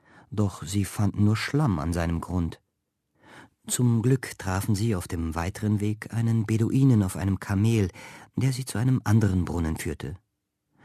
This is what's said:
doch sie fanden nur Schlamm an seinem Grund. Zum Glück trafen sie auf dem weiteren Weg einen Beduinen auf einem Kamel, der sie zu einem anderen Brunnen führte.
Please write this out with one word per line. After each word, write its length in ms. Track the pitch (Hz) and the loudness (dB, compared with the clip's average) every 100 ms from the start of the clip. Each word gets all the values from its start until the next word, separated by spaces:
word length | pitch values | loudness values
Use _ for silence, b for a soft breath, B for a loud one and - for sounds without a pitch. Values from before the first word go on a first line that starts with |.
| B B B | B B B
doch 320 | 104 101 - | -2 -2 -4
sie 220 | 76 101 92 | -6 -4 -4
fanden 380 | - 101 101 | -2 -2 2
nur 140 | 104 110 | 2 2
Schlamm 400 | - 143 151 87 | 0 0 2 0
an 160 | 76 | 0
seinem 260 | 85 85 85 | -2 0 -2
Grund. 400 | - 90 82 - _ _ _ _ _ B B B B _ - | -2 -2 -2 -6 _ _ _ _ _ B B B B _ -6
Zum 340 | - 123 117 | 0 2 4
Glück 340 | 120 131 - - | 2 0 -2 -8
trafen 340 | 95 92 95 | -4 -2 0
sie 220 | 98 117 92 | 0 0 -2
auf 120 | - | -4
dem 280 | 85 82 82 | -4 -4 -4
weiteren 440 | 85 - 107 107 | -4 -2 -2 0
Weg 320 | 104 107 - | -2 -4 -6
einen 360 | 113 113 113 107 | -4 0 0 0
Beduinen 560 | 110 113 135 135 113 | 0 2 4 6 6
auf 140 | 92 - | 4 0
einem 220 | 95 95 | -2 -2
Kamel, 500 | - 98 110 113 92 B B B B - | 0 2 4 4 0 B B B B -2
der 160 | 131 | -2
sie 140 | 127 127 | -2 -6
zu 140 | 101 | -2
einem 200 | 127 131 | 0 0
anderen 420 | - 110 104 92 85 | 4 4 4 2 0
Brunnen 320 | 82 80 78 | -2 -2 -2
führte. 380 | 85 71 67 95 _ _ _ _ _ B | -6 -6 -8 -12 _ _ _ _ _ B